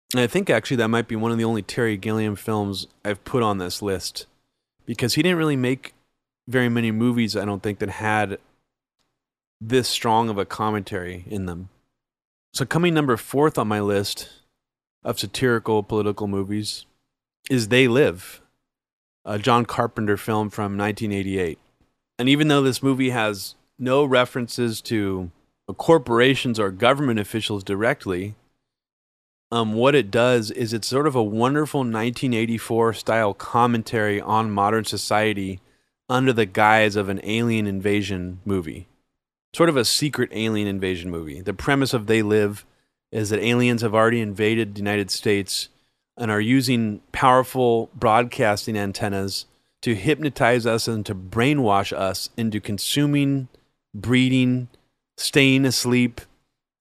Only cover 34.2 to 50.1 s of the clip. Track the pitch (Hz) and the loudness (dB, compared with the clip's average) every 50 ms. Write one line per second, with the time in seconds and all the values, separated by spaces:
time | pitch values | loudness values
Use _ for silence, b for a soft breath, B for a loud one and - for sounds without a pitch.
34.2 | - - 107 110 110 110 104 101 101 101 110 113 104 - 110 101 - - 107 107 | -2 0 0 0 0 0 0 0 2 2 2 0 -2 -4 -6 -6 -4 0 0 2
35.2 | 107 110 104 101 98 95 98 95 - _ _ _ _ _ _ _ _ - 127 127 | 2 0 0 -2 -4 -6 -8 -10 -14 _ _ _ _ _ _ _ _ -2 0 2
36.2 | 131 135 120 113 110 92 92 110 107 107 110 110 107 107 98 104 101 95 98 98 | 2 4 4 2 0 0 2 4 4 6 6 6 4 2 2 -2 -2 -2 -4 -6
37.2 | - 98 107 113 117 117 113 110 107 101 98 95 95 104 101 104 101 92 98 92 | -4 -4 -2 0 0 0 0 0 -2 -2 -4 -2 -2 0 0 0 0 -2 -4 -6
38.2 | 90 90 90 92 - 107 98 95 82 78 58 - 92 - _ _ _ _ _ _ | -6 -8 -10 -8 -4 -2 -2 -2 -2 -6 -10 -14 -16 -20 _ _ _ _ _ _
39.2 | _ _ _ _ _ _ - - 170 170 156 135 113 - - - 160 147 - - | _ _ _ _ _ _ 0 2 2 4 4 2 2 0 0 0 -2 -2 -2 -2
40.2 | 123 - - 107 110 110 110 104 104 101 98 95 95 92 92 87 85 92 85 82 | -4 -2 -2 -2 -2 -2 0 -2 -2 -2 -4 -2 -2 -4 -4 -4 -6 -8 -8 -8
41.2 | 82 78 69 80 95 104 98 - - 143 139 139 139 123 - 120 104 104 113 113 | -8 -10 -12 -8 -8 -8 -8 -4 -2 0 2 2 2 0 -2 -2 0 0 0 2
42.2 | 107 104 107 107 104 104 101 - - _ _ _ _ _ _ _ _ _ - 110 | 2 2 2 2 2 0 -2 -8 -14 _ _ _ _ _ _ _ _ _ -6 -6
43.2 | 110 101 107 101 98 117 120 120 123 123 120 113 110 113 101 110 113 113 117 117 | -2 -2 -2 0 0 2 2 2 2 2 2 0 -2 0 2 2 4 4 2 0
44.2 | 113 104 98 95 107 107 113 113 113 104 101 104 101 101 104 104 98 92 - - | -2 -4 -2 0 0 2 2 0 -2 -4 -6 -6 -4 -2 -2 -2 -2 -2 -6 -2
45.2 | - 113 104 101 95 - - - - - _ _ _ _ _ _ _ _ _ - | 0 2 2 2 0 -2 -6 -6 -8 -10 _ _ _ _ _ _ _ _ _ -6
46.2 | 123 110 107 104 107 113 127 135 127 123 127 117 113 107 104 - - _ - - | -4 -2 0 0 2 2 2 2 2 2 0 0 0 -2 -4 -6 -12 _ -2 4
47.2 | 143 131 127 127 127 - - 131 127 120 117 113 110 - - 117 123 113 107 117 | 6 6 6 6 4 2 0 0 2 4 2 2 0 -4 -6 0 2 4 4 4
48.2 | 123 120 - - 123 107 104 104 - - 110 104 101 101 98 - 117 104 98 98 | 2 0 -2 0 2 2 2 0 -2 -4 -4 -4 -4 -4 -4 -4 -4 -4 -4 -4
49.2 | 98 98 95 - - - _ _ _ _ _ _ - 123 113 98 90 143 | -4 -6 -6 -8 -10 -14 _ _ _ _ _ _ -2 -2 -2 0 0 0